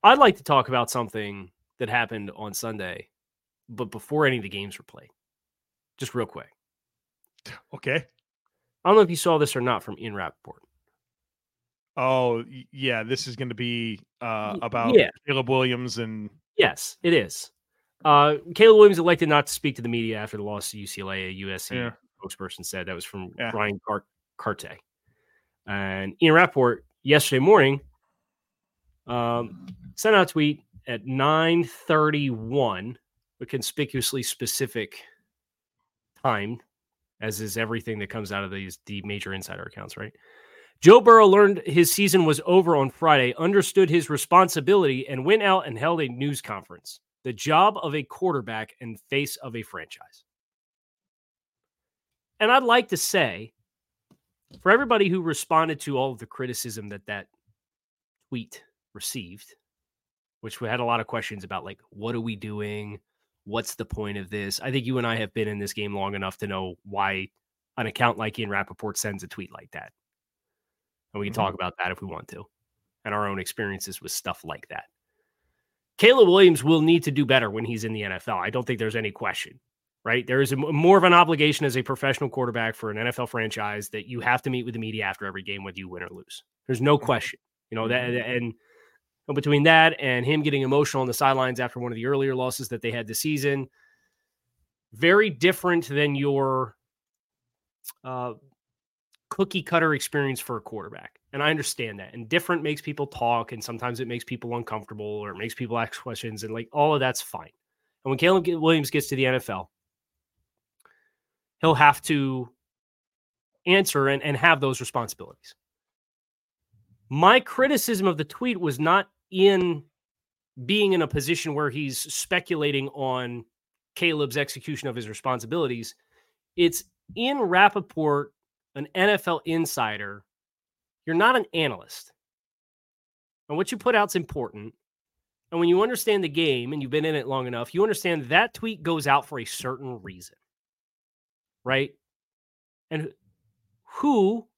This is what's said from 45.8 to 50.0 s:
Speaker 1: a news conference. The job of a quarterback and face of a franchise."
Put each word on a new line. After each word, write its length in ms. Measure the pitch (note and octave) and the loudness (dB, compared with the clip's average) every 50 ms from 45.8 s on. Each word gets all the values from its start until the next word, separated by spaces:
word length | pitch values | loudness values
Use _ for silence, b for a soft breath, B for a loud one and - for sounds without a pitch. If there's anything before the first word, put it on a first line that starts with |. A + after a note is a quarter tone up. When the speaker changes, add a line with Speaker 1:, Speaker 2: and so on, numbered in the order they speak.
| B2+ D#3+ E3+ E3 D3+ | -2 -2 0 0 -2
Speaker 1:
a 60 | C3 | -4
news 340 | A#2+ B2 C3+ D3 C#3+ C3+ - | -4 -6 -4 -4 -4 -6 -8
conference. 580 | - A2 G2 - _ F2+ E2+ _ - - - _ _ _ _ _ | -10 -10 -10 -12 _ -20 -20 _ -20 -20 -20 _ _ _ _ _
The 100 | C3 A#2+ | -10 -8
job 460 | G#2 - C#3+ D#3 D#3+ F#3 G#3+ G#3+ - - | -6 -2 2 4 6 6 4 4 0 -6
of 120 | D#3 C#3+ | -4 -4
a 80 | D3+ C3+ | -6 -6
quarterback 720 | _ - - F#3 F#3 D#3+ C3+ A2+ G2+ A2+ A2 A2 - - _ B2+ | _ -10 -4 -4 -2 -2 -2 -6 -6 -8 -10 -10 -10 -14 _ -14
and 180 | A#2 A2+ G2+ _ _ | -14 -14 -16 _ _
face 280 | - C#3 C#3+ C#3 - | -4 -4 -4 -4 -8
of 200 | - C3 C3 A2 | -12 -14 -12 -10
a 60 | A#2 A2 | -12 -12
franchise." 600 | - - F2+ D#2+ - - - | -12 -14 -16 -16 -16 -18 -20